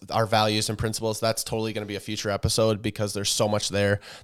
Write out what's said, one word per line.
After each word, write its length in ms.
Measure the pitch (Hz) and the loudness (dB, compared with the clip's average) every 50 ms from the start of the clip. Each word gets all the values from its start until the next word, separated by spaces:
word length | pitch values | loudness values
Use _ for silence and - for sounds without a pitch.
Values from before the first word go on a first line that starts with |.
| - 95 | -6 -2
our 160 | 73 107 113 | 0 0 2
values 440 | 101 113 110 107 110 107 107 107 - | 4 4 4 4 4 2 0 0 -2
and 80 | 107 - | -2 -2
principles. 420 | - 110 107 - 113 110 107 - | -2 -4 -2 -2 -2 -2 -2 0
That's 240 | 113 113 113 - - | 0 -2 0 -2 -4
totally 300 | - 120 113 110 110 107 | -4 -4 -2 -2 -2 -4
gonna 120 | 110 104 | -6 -6
be 120 | 101 101 95 | -6 -8 -8
a 20 | |
future 300 | - - 107 - - 107 | -6 -6 -6 -4 -2 -2
episode 520 | 98 98 - - - - 110 110 110 98 | -2 0 0 0 2 4 4 4 4 2
because 300 | 110 110 - - 107 101 | 0 -4 -2 -2 -4 -2
there's 180 | - 101 98 - | -2 -2 -2 0
so 200 | - - 117 104 | 0 2 2 2
much 180 | 107 104 - - | 2 0 0 0
there 320 | 87 101 101 101 101 101 - - - - | 0 2 4 4 2 2 0 -8 -20 -6